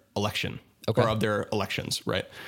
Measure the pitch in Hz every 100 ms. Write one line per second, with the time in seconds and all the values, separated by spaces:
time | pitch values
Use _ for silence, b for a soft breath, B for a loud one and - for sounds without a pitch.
0 | _ - 104 - - - - _ - 110
1 | 117 110 110 104 - 107 98 - - -
2 | - 98 - B